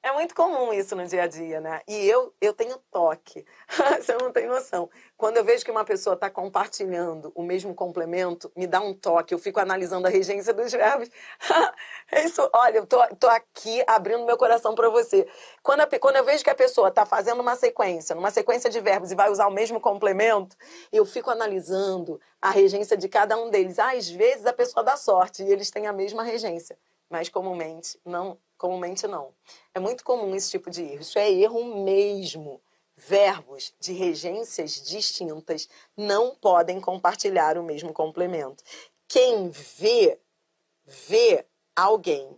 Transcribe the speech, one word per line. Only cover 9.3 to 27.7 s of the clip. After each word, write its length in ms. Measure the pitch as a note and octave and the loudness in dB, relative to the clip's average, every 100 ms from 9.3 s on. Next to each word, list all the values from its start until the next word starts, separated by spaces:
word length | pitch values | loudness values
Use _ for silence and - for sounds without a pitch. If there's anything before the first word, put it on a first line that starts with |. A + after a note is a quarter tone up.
Eu 40 | F3 | -6
fico 180 | G3+ G3+ | -4 -2
analisando 480 | F#3+ F#3 F3 F3+ F#3 | -2 -2 -2 0 2
a 40 | |
regência 440 | F#3+ F#3+ G3+ G#3 | 2 0 -4 -2
dos 160 | G#3 A#3+ | -2 -2
verbos. 400 | A#3+ G#3+ B3 A#3+ - - - | 2 2 2 -4 -14 -20 -12
<laughs> 360 | - E4 - - - - - | 0 2 2 -2 -18 -18 -2
É 120 | - | 0
isso, 240 | D#4+ - - | 0 0 2
olha, 240 | A#3 A#3+ A3 | 6 4 2
eu 100 | G3+ | 2
tô, 180 | B3 A#3 - | 4 4 4
tô 100 | B3 | 4
aqui 560 | A3+ _ - A3 A3+ | 4 _ -16 -6 -2
abrindo 400 | C4 A3 F#3+ A#3 | 2 2 2 -2
meu 120 | A#3 A#3+ | 0 2
coração 400 | A#3+ A#3 A3+ A3+ | 4 4 2 2
pra 120 | A#3 | 4
você. 400 | A3+ A#3 G3 - - - - | 4 4 2 2 -6 -20 -6
Quando 200 | - C#4 | 0 4
a 80 | D4+ | 2
pe-, 100 | C4+ | 4
quando 160 | C#4 | 2
eu 100 | C4+ | 4
vejo 200 | B3+ D4 | 2 2
que 60 | D4 | 2
a 40 | |
pessoa 340 | C#4 B3+ B3+ F#3+ | 4 2 4 4
tá 160 | G3+ | 4
fazendo 360 | G#3 G3 G3 A#3+ | 2 0 0 -2
uma 160 | A#3+ B3 | -2 0
sequência, 580 | A#3+ B3 G3+ E3+ D#3 | 0 0 -2 -2 -6
numa 160 | E3 F#3+ | -4 0
sequência 400 | G#3+ G#3 A#3+ A#3+ | 0 0 0 -2
de 80 | A3 | -2
verbos 320 | G#3 F#3+ F3 | 0 0 -2
e 60 | F#3+ | 2
vai 120 | G3+ | 2
usar 200 | G3 G#3 | 4 2
o 20 | |
mesmo 300 | G3 A3+ A3+ | 2 -2 0
complemento, 760 | A3+ G3+ G#3 F#3+ A3+ G#3 F#3+ _ - - - | -2 0 0 2 2 2 -2 _ -20 -20 -2
eu 120 | G#3+ | 2
fico 260 | G3 B3 B3 | 2 0 -4
analisando 880 | A#3 A3 F#3+ D#3+ F#3 G3 F#3+ F3 D#3 _ _ | -2 -2 -4 -4 -4 -2 -4 -8 -12 _ _
a 100 | F3 | 2
regência 460 | G3 G3 G3+ G#3 G#3 | 6 4 4 0 0
de 120 | F#3+ | 0
cada 280 | A3 G#3 A3 | 0 2 0
um 140 | A#3 | 0
deles. 300 | G#3 F#3 F3+ | 0 0 0
Às 280 | A#3 B3+ F3+ | 0 0 -6
vezes 380 | F3 A3+ C4 G#3+ | 2 2 4 -2
a 60 | |
pessoa 320 | B3 B3 - | 0 0 0
dá 120 | A3+ C#4+ | 0 0
sorte 460 | - F#3+ F#3 - | 2 2 2 -2
e 80 | G3 | 0
eles 180 | G3 G3+ | 0 0
têm 200 | G#3+ G#3 | -6 -6
a 40 | |
mesma 300 | G3 G3 A3 | -4 -6 -6
regência. 560 | A3+ A#3 A3 E3+ - - _ _ _ | -6 -6 -6 -8 -12 -20 _ _ _
Mas 180 | E3+ E3+ | -8 -6
comumente 720 | F#3+ F#3+ F3+ D#3+ | -6 -6 -8 -10